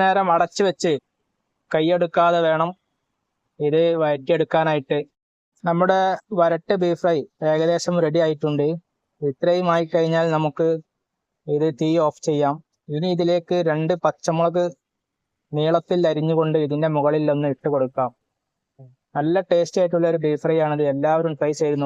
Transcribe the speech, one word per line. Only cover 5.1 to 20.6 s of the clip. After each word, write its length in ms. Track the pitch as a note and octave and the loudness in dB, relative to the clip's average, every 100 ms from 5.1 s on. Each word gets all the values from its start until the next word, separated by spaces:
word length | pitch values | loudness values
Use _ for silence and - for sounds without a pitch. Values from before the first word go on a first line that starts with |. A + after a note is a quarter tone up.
| _ _ _ _ _ F3 | _ _ _ _ _ -4
നമ്മുടെ 280 | E3+ F3+ F#3+ F#3+ F3+ _ G#3 | 0 2 2 0 -2 _ 0
വരട്ട് 360 | E3+ E3 - G3+ | 0 0 -2 -2
ബീഫ് 160 | F3 E3 | 0 0
ഫ്രൈ 120 | F3+ E3 C3 _ D#3 | 0 -2 -4 _ -2
ഏകദേശം 420 | D#3 E3 E3+ - F3 | 0 2 0 0 0
റെഡി 160 | D#3+ D#3 | 0 2
ആയിട്ടുണ്ട്. 420 | D#3+ D3+ D#3 D3 C#3+ E3+ _ _ _ _ D3 | 0 0 -2 0 -2 -4 _ _ _ _ -6
ഇത്രയും 380 | C3+ E3+ F3 F3+ | -2 0 0 2
ആയിക്കഴിഞ്ഞാൽ 520 | E3 E3 E3+ E3 E3 E3 | 0 0 0 0 0 0
നമുക്ക് 340 | D#3 D#3 - E3 E3 - _ _ _ _ _ - | 0 -2 0 -2 -2 -6 _ _ _ _ _ -6
ഇത് 120 | D3 D#3 D3+ | -2 -2 -2
തീ 80 | D#3 E3 D#3 | 0 2 0
ഓഫ് 160 | - - | -2 -4
ചെയ്യാം. 280 | D3 C#3+ D#3 _ _ - D3 | 0 0 -2 _ _ -10 -6
ഇനി 120 | F3+ | -2
ഇതിലേക്ക് 420 | F3 E3+ F3 E3+ F3+ E3 | 0 0 0 0 -2 0
രണ്ട് 240 | D3+ D#3+ F3 | 0 0 0
പച്ചമുളക് 600 | D#3 - - E3 E3+ E3+ F3 - _ _ _ _ _ _ _ D3 | -2 -2 -4 0 0 0 -2 -4 _ _ _ _ _ _ _ -4
നീളത്തിൽ 500 | D#3 E3+ - F3+ E3+ | 0 0 0 0 0
അരിഞ്ഞുകൊണ്ട് 480 | D#3 D#3 D#3+ D#3 D#3 D3+ | 0 0 0 0 0 -2
ഇതിൻ്റെ 240 | D3 D#3+ D3+ | -2 -2 0
മുകളിൽ 360 | C#3+ D#3 D3+ | 0 0 0
ഒന്ന് 160 | D3 D3 | 0 -2
ഇട്ട് 160 | C3+ D#3+ | -4 -4
കൊടുക്കാം. 380 | C#3+ C3 C3 B2+ - _ _ _ _ _ _ C3 _ _ D3 | -2 -2 -2 -6 -6 _ _ _ _ _ _ -20 _ _ -6
നല്ല 240 | D3 F3+ F#3 | -2 -2 0
ടേസ്റ്റി 300 | F3 E3+ - | 0 0 0
ആയിട്ടുള്ള 240 | F3+ E3+ E3+ | 0 0 0
ഒരു 80 | E3 D#3 | 0 0
ബീഫ് 160 | D3+ | -2
ഫ്രൈ 140 | E3 D#3+ | 0 0